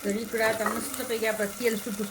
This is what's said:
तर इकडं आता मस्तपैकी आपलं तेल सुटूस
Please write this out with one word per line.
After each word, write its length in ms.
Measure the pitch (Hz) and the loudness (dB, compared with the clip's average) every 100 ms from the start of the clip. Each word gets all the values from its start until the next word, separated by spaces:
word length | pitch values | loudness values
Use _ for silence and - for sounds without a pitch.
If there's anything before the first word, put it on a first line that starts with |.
तर 60 | 202 | 0
इकडं 340 | 208 226 226 | 0 -2 2
आता 240 | 220 220 214 | 2 2 0
मस्तपैकी 580 | 220 - - 240 226 220 | 0 -4 -4 -2 0 0
आपलं 200 | 214 202 | 2 0
तेल 320 | - 247 214 | 2 2 2
सुटूस 280 | 247 202 202 | -2 -4 -4